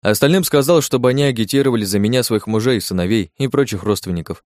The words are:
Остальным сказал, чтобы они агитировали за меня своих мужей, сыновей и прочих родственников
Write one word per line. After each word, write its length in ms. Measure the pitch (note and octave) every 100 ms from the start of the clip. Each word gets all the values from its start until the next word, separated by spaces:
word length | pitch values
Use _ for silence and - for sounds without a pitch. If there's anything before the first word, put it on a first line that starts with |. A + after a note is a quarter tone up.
Остальным 420 | - G#2+ C#3 F#3
сказал, 380 | - D3 C3+ E3+
чтобы 260 | C#3 B2+ B2+
они 140 | C3
агитировали 600 | C#3+ A#2+ G#2+ C3+ C3+ A#2
за 140 | G2+ G2+
меня 240 | G#2 B2+
своих 220 | A#2+ A2 -
мужей, 340 | A2 A#2+ A#2
сыновей 520 | - F#2 F2+ A2 F2+ _
и 100 | C3+
прочих 360 | C3+ C3+ G2
родственников 600 | G2+ G2+ - F2 D#2+ E2+ _